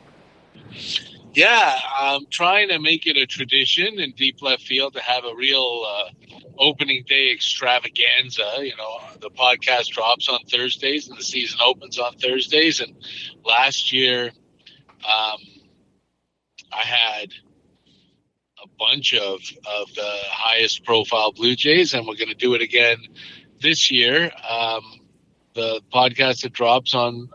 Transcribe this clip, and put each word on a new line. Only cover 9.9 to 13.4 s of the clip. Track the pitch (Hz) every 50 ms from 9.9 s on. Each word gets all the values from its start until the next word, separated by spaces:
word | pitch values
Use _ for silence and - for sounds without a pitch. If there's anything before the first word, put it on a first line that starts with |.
| - 123 110 113 120 117 - 135
on | 127 120 -
Thursdays | - 139 120 127 127 120 - 139 135 147 151 135 127
and | 127
the | - 123
season | - - 127 120 110 - 117 120
opens | 127 131 - - 123 117 123
on | 120 120 120
Thursdays. | - - 127 127 131 123 - 151 151 160 165 147 -
And | 120 - - - - - - - - - - _